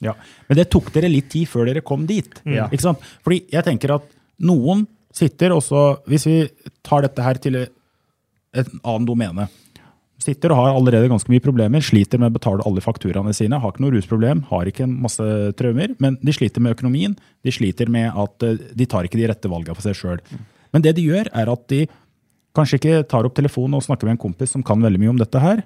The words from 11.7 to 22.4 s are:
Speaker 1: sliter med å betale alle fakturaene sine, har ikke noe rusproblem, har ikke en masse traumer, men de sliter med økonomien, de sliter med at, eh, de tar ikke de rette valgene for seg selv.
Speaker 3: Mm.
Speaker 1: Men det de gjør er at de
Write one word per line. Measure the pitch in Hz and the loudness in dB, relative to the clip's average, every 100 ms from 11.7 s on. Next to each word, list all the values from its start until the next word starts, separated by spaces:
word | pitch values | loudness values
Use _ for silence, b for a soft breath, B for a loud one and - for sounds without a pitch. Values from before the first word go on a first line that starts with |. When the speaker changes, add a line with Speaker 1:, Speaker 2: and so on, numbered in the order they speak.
| 147 | 0
Speaker 1:
sliter | 143 104 98 117 | 2 2 4 2
med | 120 | 2
å | 117 | 0
betale | 113 98 107 | -2 -2 -2
alle | 95 | -2
fakturaene | 117 107 95 92 101 | -2 -4 -4 -4 -2
sine, | 104 107 143 | -2 -2 -2
har | 113 | -4
ikke | - | -2
noe | 139 | 0
rusproblem, | 120 - 113 117 160 139 | 0 0 0 2 0 -2
har | 92 90 | -4 -4
ikke | - | -4
en | 127 127 | -4 -2
masse | 120 - 107 107 104 101 | -4 -4 -4 -2 -2 -2
traumer, | 123 117 208 254 | -2 0 -2 0
men | 135 131 | -2 0
de | 135 | -2
sliter | 147 120 - | 0 0 0
med | 120 113 | 0 0
økonomien, | 123 135 202 202 b b | -2 -2 -2 -4 b b
de | 131 | -6
sliter | - 110 - 117 | -2 -2 0 0
med | 117 113 | 0 -2
at, | 87 101 - | -2 -6 -2
eh, | 117 113 - | -4 -4 -6
de | 113 127 | -4 -2
tar | 101 | 0
ikke | 87 110 | -2 -2
de | 113 | -2
rette | 107 101 | -2 -4
valgene | 85 80 82 | -6 -8 -6
for | |
seg | 104 | -6
selv. | 98 90 85 - | -6 -6 -8 -8
Speaker 3:
Mm. | 127 110 B B | -16 -16 B B
Speaker 1:
Men | 156 | 2
det | 156 160 | 2 2
de | 160 | 0
gjør | 185 214 | 0 -2
er | 117 110 | -4 -2
at | 123 - | -4 -2
de | 139 156 b b _ _ _ | -2 -2 b b _ _ _